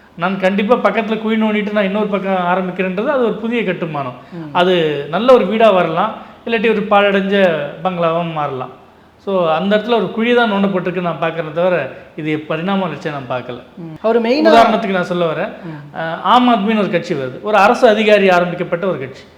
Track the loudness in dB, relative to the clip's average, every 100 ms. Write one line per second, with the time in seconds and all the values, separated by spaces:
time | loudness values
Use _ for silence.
0 | _ -6 -4 0 0 0 2 2 2 0
1 | -2 -2 0 0 2 0 0 0 0 0
2 | -2 -2 -2 -2 0 0 -2 -4 -4 -2
3 | -2 0 0 -2 -4 -2 -2 -4 -6 -6
4 | -8 -10 -16 -14 -4 0 2 2 0 -2
5 | -4 0 4 4 4 4 4 4 2 0
6 | -2 -6 -16 -16 -6 0 0 0 2 2
7 | 4 2 0 2 2 0 -6 -6 -6 -2
8 | 0 0 -4 -4 -6 -6 -10 -14 -20 -20
9 | _ _ -4 0 2 0 2 0 2 0
10 | 0 -2 2 2 2 2 0 0 -4 -4
11 | -4 -4 -4 -4 -6 -2 0 0 -2 -10
12 | -16 -10 -4 -4 -4 -6 -2 -2 -4 -6
13 | -8 -8 -6 -8 -8 -12 -14 -18 -16 -6
14 | 0 0 2 2 4 6 6 2 0 -2
15 | -2 -2 -2 -2 -6 -8 -14 -14 -14 -10
16 | -8 -4 2 4 4 2 2 0 0 -2
17 | -2 -4 -6 -8 0 4 4 6 4 4
18 | 4 4 6 4 2 -2 -4 -4 -2 -4
19 | -8 -14 -20